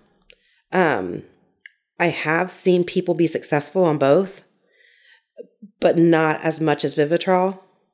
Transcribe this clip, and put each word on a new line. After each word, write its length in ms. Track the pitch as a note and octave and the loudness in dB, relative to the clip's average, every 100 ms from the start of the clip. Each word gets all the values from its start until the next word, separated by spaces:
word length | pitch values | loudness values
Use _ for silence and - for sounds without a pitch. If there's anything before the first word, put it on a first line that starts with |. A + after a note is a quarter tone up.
| _ _ _ _ _ _ _ | _ _ _ _ _ _ _
Um, 520 | F#3 E3+ A2+ F2+ G2 - _ _ _ - _ _ - | 0 0 0 -4 -8 -12 _ _ _ -20 _ _ -2
I 80 | F3 | -2
have 440 | C#3 D#3 E3 F#3 | -2 -2 -2 -2
seen 320 | - F#3 F3+ | -2 0 2
people 320 | F3 F#3+ F3+ E3 | 0 -2 -2 0
be 120 | D#3+ | 0
successful 560 | - - D3 - F#3+ | -2 -2 -4 -2 0
on 140 | F3 D3 | 0 2
both, 460 | C#3 D#3+ F#3+ - _ _ _ _ _ _ _ _ _ - - _ G3+ - | 4 4 2 -8 _ _ _ _ _ _ _ _ _ -20 -20 _ -20 -2
but 180 | F3+ E3 | 0 4
not 420 | E3+ D#3+ D#3+ D3+ | 4 4 0 -2
as 200 | D#3+ D#3 | -4 -2
much 240 | D#3+ D#3 D3+ | -2 0 -2
as 100 | D#3 | -2
Vivitrol. 640 | D3 E3+ F#3+ F#3 F#3 F#3+ _ _ _ | 0 0 0 0 0 -4 _ _ _